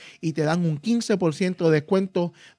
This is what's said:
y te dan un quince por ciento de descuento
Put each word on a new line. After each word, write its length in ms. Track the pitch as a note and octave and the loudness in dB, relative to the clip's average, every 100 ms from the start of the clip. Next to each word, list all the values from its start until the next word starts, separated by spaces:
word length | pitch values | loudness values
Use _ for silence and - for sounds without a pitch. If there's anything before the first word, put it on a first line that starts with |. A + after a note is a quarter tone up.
| - - | -20 -8
y 140 | D#3+ | -6
te 80 | D#3+ | -2
dan 240 | D3+ E3+ E3+ | 0 0 0
un 140 | D3 | -2
quince 380 | A3 A#3 A3+ G3+ | -2 -2 0 0
por 180 | F3 D3 | 0 0
ciento 340 | F#3 F3+ E3+ | -2 0 2
de 120 | D#3 | 2
descuento 520 | D3 F#3+ F#3+ F#3 F3 - - | 2 0 0 -2 -4 -6 -20